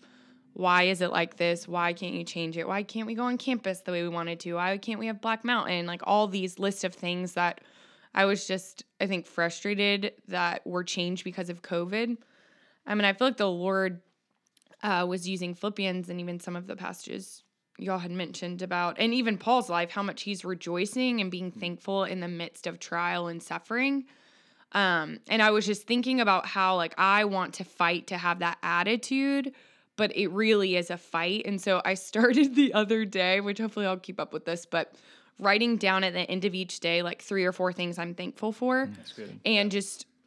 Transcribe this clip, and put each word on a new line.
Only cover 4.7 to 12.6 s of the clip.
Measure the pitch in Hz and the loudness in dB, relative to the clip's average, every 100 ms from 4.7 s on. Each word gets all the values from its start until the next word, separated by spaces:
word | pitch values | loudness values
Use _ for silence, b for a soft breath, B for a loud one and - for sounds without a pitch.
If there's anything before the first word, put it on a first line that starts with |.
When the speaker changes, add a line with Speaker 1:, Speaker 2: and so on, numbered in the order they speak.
| 196 | -2
Speaker 1:
can't | 226 202 | -4 -6
we | 220 | -6
have | 214 | -4
Black | 226 220 | -4 -2
Mountain? | 233 233 - 175 170 | 0 0 0 -2 -4
Like, | 175 | -4
all | - 208 208 | 2 4 4
these | 190 185 180 | 0 -4 -2
list | 196 196 | -2 0
of | 180 | -4
things | - 175 180 180 | -4 -4 -2 -2
that | 175 175 - B B B B B | 0 0 0 B B B B B
I | 190 196 | 2 4
was | 202 - | 2 -2
just, | 185 - - - - | -4 -6 -18 -12 -4
I | 202 | -2
think, | 180 - | -2 -4
frustrated | - 170 165 202 202 202 202 202 - - | -2 -2 -2 -4 0 2 2 -2 -8 -6
that | 180 175 - | -2 0 -2
were | - 180 | -4 -4
changed | 180 185 175 180 | -2 -2 -2 -4
because | 185 190 175 | -6 -8 -8
of | 175 | -8
covid. | - 170 175 214 240 233 b b b b | -4 -4 -2 -2 -2 -6 b b b b